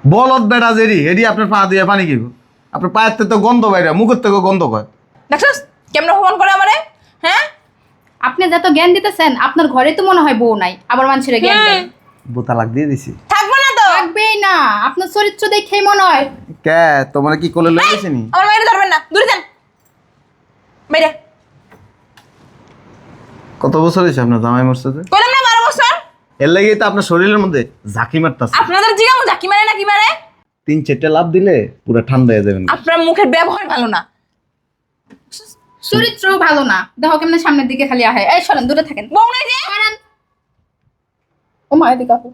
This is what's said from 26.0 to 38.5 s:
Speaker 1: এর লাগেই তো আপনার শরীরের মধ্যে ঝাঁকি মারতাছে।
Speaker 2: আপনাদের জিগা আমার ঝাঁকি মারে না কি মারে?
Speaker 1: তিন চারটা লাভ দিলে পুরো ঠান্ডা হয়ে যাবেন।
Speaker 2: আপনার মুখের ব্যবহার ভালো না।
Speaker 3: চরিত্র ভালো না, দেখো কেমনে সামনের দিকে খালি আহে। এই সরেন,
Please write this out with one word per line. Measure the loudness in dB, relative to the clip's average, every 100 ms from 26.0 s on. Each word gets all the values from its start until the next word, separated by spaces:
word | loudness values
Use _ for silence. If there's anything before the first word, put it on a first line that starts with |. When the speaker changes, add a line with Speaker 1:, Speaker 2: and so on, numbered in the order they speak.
| -8 _ _ _
Speaker 1:
এর | 0
লাগেই | 2 2
তো | 2 0
আপনার | -2
শরীরের | -2 0 2 2
মধ্যে | 0 -2 -6 _ -12
ঝাঁকি | -8 -4 -2
মারতাছে। | -2 -2 -4 -2
Speaker 2:
আপনাদের | 0 2 2 2
জিগা | 2
আমার | 2 0
ঝাঁকি | -4 -2
মারে | 0
না | 0
কি | -2
মারে? | -2 0 0 -4 -12 _ _ _ -4
Speaker 1:
তিন | -4
চারটা | -2 -2 0
লাভ | 0 2
দিলে | 2 2 0 -2 -10 -2
পুরো | -2
ঠান্ডা | 2 2 4
হয়ে | 2
যাবেন। | 0 -2 -4
Speaker 2:
আপনার | -4 -2 0
মুখের | 0 2 2
ব্যবহার | 2 0 -4 -6
ভালো | -4 -4
না। | -6 -8 _ _ _ _ _ _ _ _ _ _ -20 _ -20 -20 -20 _ _
Speaker 3:
চরিত্র | -4 -2 -2 -2 -2 0
ভালো | 2 0
না, | 0 -2 -6 -4
দেখো | 0 0
কেমনে | 0 0
সামনের | 2 0 0
দিকে | -4 -2
খালি | 0
আহে। | 0 0
এই | 2 0
সরেন, | 2